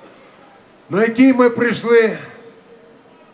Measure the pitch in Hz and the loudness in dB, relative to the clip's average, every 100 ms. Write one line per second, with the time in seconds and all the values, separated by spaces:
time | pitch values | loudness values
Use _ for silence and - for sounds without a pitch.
0 | - - - _ - _ _ _ - 165 | -20 -20 -20 _ -20 _ _ _ -8 -4
1 | 226 226 269 247 247 233 240 208 220 233 | -2 2 2 4 0 0 -4 -4 0 2
2 | 220 165 143 - - - _ - - - | 2 -4 -16 -20 -20 -20 _ -20 -20 -20
3 | _ _ _ | _ _ _